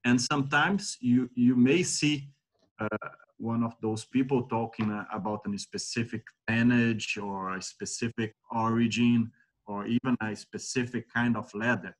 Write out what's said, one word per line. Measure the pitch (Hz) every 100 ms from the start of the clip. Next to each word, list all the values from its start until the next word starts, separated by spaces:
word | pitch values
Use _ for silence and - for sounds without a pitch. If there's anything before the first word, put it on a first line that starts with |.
And | 123 123
sometimes | - 147 139 147 165 196 - -
you, | 123 123 123
you | 123 123 123
may | 127 165
see, | 180 - 151 147 139 _ _ _ _ -
uh, | 110 107 - - _ _
one | 113 117
of | 117 -
those | 110 110
people | - 131 131 135
talking, | 120 113 117 - 107
uh, | 104 -
about | 107 101 107 -
a | 101
specific | - 98 - - 113 110 - _ -
tannage | 113 120 123 117 107 - 104
or | 101 98 95 92
a |
specific | - - 101 - 120 117 110 _ _
origin | 117 113 113 117 110 120 120 117 _ _ _ -
or | 101 104
even | 117 135 120
a | 107 104
specific | - 101 - 127 120 117 -
kind | 120 120 107
of | 101
leather. | 104 117 110 90